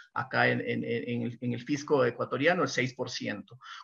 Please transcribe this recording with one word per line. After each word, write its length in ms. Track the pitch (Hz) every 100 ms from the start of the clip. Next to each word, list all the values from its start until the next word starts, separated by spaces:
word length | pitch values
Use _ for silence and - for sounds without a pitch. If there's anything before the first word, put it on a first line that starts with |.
| -
acá 360 | 110 117 120 123
en, 120 | 123
en, 220 | - 120
en 380 | 117 117 120 120
el, 140 | 117 120
en 120 | 123
el 100 | 120
fisco 420 | - 143 147 143 120
ecuatoriano, 560 | - 120 127 147 180
el 80 | 139
seis 240 | - 127
por 160 | - 120
ciento. 480 | - 117 107 - 123 - -